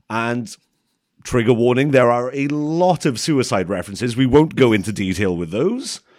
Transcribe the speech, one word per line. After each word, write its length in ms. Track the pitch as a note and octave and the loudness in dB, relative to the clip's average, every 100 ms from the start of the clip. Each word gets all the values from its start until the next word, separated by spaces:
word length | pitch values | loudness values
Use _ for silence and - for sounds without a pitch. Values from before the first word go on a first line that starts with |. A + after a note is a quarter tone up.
| - | -10
And 460 | A2+ A#2 A#2+ G#2+ - _ _ _ _ _ _ | -6 -4 -6 -8 -16 _ _ _ _ _ _
trigger 300 | - B2 A2+ | -4 0 2
warning, 380 | A#2 A#2+ B2 D3 | 2 2 2 4
there 200 | C3 A#2+ | 4 4
are 200 | A#2+ B2+ | 2 -2
a 140 | C#3 C#3+ | -4 -4
lot 560 | D3 D3 E3 F3+ E3 D#3 | -4 -2 0 0 0 -2
of 120 | A2+ | -2
suicide 500 | - C#3+ A#2 G#2+ F2 | -2 0 0 -2 -2
references. 460 | F#2+ F2+ G2 B2 A#2 | -6 -8 -6 -4 0
We 100 | C3 | 4
won't 280 | C#3+ D#3+ - | 4 4 4
go 160 | B2 | 4
into 200 | G#2+ G#2+ | 4 0
detail 440 | G2+ F#2+ F#2 G2 F2 | -4 -4 -2 -2 -2
with 140 | E2 | -4
those. 500 | G2+ F3+ B3 C#4 - _ | -2 -2 -4 -8 -14 _